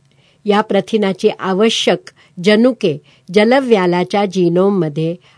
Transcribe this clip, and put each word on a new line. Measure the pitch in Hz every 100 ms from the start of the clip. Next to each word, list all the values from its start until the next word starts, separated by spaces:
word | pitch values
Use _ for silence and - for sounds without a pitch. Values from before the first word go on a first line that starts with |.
| _ _ _ _
या | 208 202
प्रथिनाची | 214 196 190 220 196 185 208
आवश्यक | - 180 185 226 - - 180 - - _ -
जनुके | 175 214 240 247 185 143 _ _ -
जलव्यालाच्या | 190 214 262 254 214 180 175 180 202
जीनोममध्ये | 202 185 175 175 190 202 156 147 160 175 _